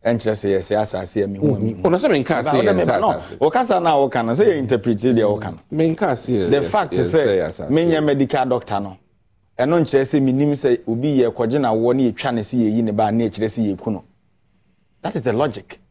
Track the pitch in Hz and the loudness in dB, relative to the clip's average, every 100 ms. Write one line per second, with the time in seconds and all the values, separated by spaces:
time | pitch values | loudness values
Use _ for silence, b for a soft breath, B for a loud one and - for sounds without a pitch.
0 | 113 117 110 107 101 95 92 104 107 95 | 0 -2 -2 -2 0 0 0 -2 -2 -6
1 | 95 110 98 98 147 104 110 107 185 180 | -6 -4 -4 0 0 0 -2 -2 0 2
2 | 285 160 127 147 131 135 208 185 165 - | 2 0 0 -2 0 2 2 2 2 2
3 | 208 80 - - 151 240 247 185 170 147 | 0 -2 -6 0 0 2 0 0 2 2
4 | 139 123 113 127 214 160 120 123 120 107 | 2 0 0 2 2 2 0 0 0 0
5 | 120 120 107 104 104 82 _ 151 165 160 | 2 2 2 0 -6 -12 _ 0 0 0
6 | 196 120 - 113 87 143 - 214 180 - | -2 -2 -2 -2 2 0 0 -2 -2 -2
7 | 87 156 131 95 80 - - 151 170 160 | 2 2 2 2 0 -6 -2 0 2 2
8 | 151 139 135 139 127 123 - 101 101 92 | 2 2 2 0 0 -2 -2 -6 -6 -14
9 | _ _ _ _ _ - 131 170 156 135 | _ _ _ _ _ -4 0 2 2 2
10 | 135 151 135 131 147 143 139 120 - 117 | 2 2 2 2 0 0 0 0 -2 -4
11 | 143 139 117 - 117 139 131 110 117 131 | 0 2 0 0 -2 0 0 0 0 2
12 | 127 - 143 120 104 127 110 110 113 104 | 0 -2 -4 -4 -4 0 0 0 0 0
13 | 107 113 113 101 110 110 107 95 - 101 | 0 0 -2 -2 -4 -2 -4 -4 -6 -8
14 | - _ _ _ _ _ _ _ _ _ | -10 _ _ _ _ _ _ _ _ _
15 | 170 - 123 110 147 104 - - _ | -8 -6 -4 -2 -2 -4 -16 -20 _